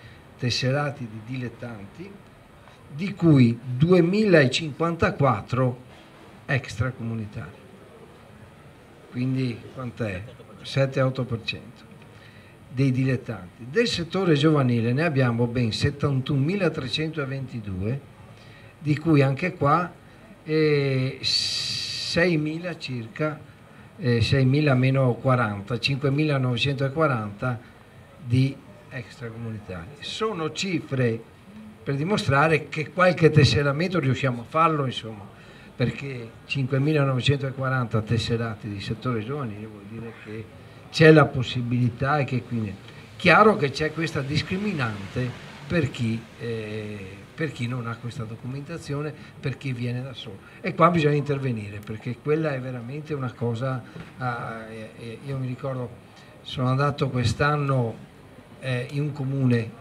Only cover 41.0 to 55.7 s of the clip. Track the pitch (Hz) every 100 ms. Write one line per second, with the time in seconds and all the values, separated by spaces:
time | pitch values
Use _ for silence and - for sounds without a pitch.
41 | 160 156 139 135 120 127 120 123 123 -
42 | 135 151 135 127 - 117 104 92 - -
43 | - - 175 170 214 196 143 - 156 160
44 | 165 156 135 151 - 185 208 160 117 101
45 | 98 127 123 - - - - 175 - -
46 | 113 113 - - 117 113 107 107 107 104
47 | 95 98 - - 156 - 120 127 117 113
48 | 120 - 107 113 120 139 143 165 - 143
49 | 151 - - - 143 120 135 117 120 123
50 | 131 117 - 98 - - 185 - 165 175
51 | 147 147 139 135 131 110 101 104 101 110
52 | 123 113 147 156 156 131 127 123 117 147
53 | 151 143 123 - 117 113 131 127 - -
54 | - - 127 120 120 113 110 113 107 -
55 | 117 113 139 135 127 123 135